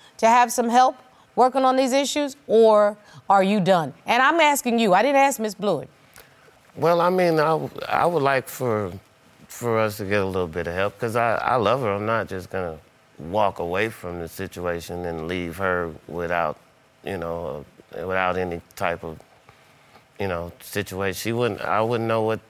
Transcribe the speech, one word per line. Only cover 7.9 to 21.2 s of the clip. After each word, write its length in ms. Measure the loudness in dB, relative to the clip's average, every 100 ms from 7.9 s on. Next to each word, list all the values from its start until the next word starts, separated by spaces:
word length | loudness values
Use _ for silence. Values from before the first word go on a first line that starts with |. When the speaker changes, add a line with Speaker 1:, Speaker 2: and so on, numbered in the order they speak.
| 0
Speaker 2:
would 200 | 0 2
like 240 | 0 0 -4
for, 420 | -6 -2 -2 -4 -8 -16 _ _ _ -20
for 320 | -8 -2 0
us 200 | 0 -4
to 60 | -2
get 160 | -2
a 40 | 0
little 220 | -2 -4
bit 180 | -4 -6
of 80 |
help, 240 | -2 -4 -4
'cause 160 | -4
I, 220 | -2 0 0
I 180 | 0
love 280 | 2 2 2
her. 100 | 0
I'm 120 | -2
not 220 | -2 -4 -4
just 240 | -8 -8
gonna 280 | -8 -8 -10 -16 _ _ -16
walk 400 | -6 0 0 -2
away 300 | -4 -2 -4
from 280 | -6 -12 -10
the 80 | -10
situation 760 | -10 -12 -8 -6 -6 -8 -8
and 240 | -8 -6 -6
leave 280 | -6 -6 -4
her 340 | -2 -2 -4 -10 -12
without, 500 | -8 -4 -2 -4 -6 _ _ _ _
you 120 | -12 -8
know, 480 | -8 -8 -8 -12 -14 _ -18 -12
uh, 80 | -6
without 280 | -2 -2 -2
any 240 | -4 -6 -12
type 300 | -6 -4 -4
of, 160 | -8 -14 -18 _ _ -20 _ _ _ -20 _ -8
you 80 | -6
know, 240 | -6 -8 -14
situation. 540 | -8 -6 -6 -4 -6
She 160 | -4